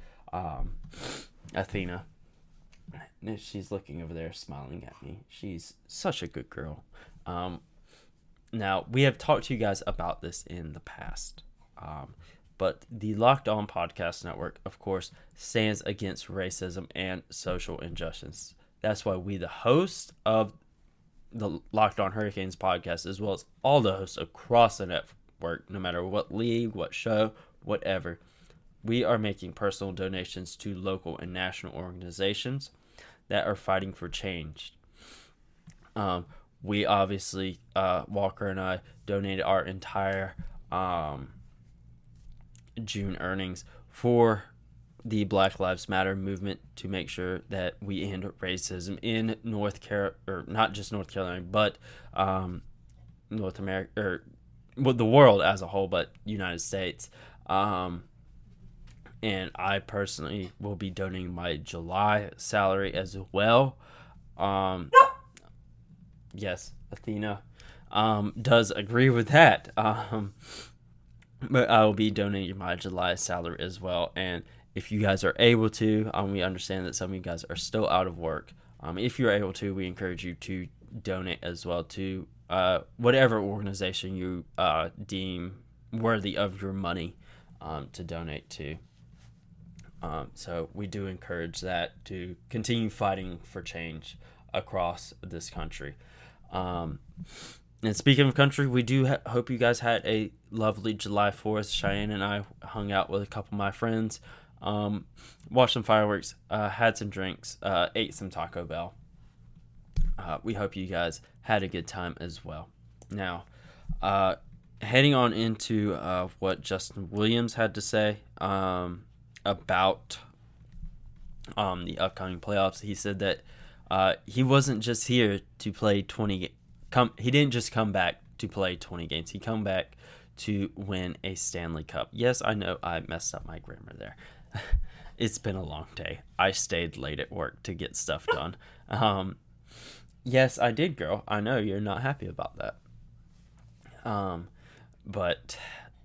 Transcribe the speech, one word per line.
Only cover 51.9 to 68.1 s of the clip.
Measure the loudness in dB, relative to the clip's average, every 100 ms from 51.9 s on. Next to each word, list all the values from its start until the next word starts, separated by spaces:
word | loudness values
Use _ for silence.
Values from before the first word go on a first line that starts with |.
| -20 -8
um, | 0 2 2 -2 -6 -12 -20 -20 -20 -20 -20 -8
North | -4 -4 -4
America, | -4 -2 -4 -4
or, | -2 -4 -8 -20 -20 -20 -14 0
well, | 2
the | 4
world | 8 12 12 10
as | 6 4
a | 0
whole, | -2 0
but | 0 -2 -6
United | -8 -4 -4 -4
States. | -6 -4 -4 -6 -14 -18 -20 -14 -2
Um, | 2 2 0 -2 -6 -12 -20 -20 -20 -20 -20 -20 -20 -20 -20 -20 -6
and | -4 -2 -4 -4
I | 0 0
personally | -2 -4 -2 -4 -6 -6 -8 -8
will | -8 -6
be | -6
donating | -4 -4 -4 -6
my | -6 -4 -4
July | -6 -10 -4 2 4 4 0 -10
salary | -2 2 4 4 0
as | -2 -4 -8 -4
well. | 2 8 8 6 0 -20 -20 -20 -20 -16 -2
Um, | 0 2 0 -2 8 10 10 6 -16 -20 -20 -20 -20 -20 -20 -20 -20 -20 -18
yes, | -8 -4 -4 -6 -16 -14
Athena, | -12 -6 -2 -2 -4 -8 -20 -20 -20 -4
um, | 2 4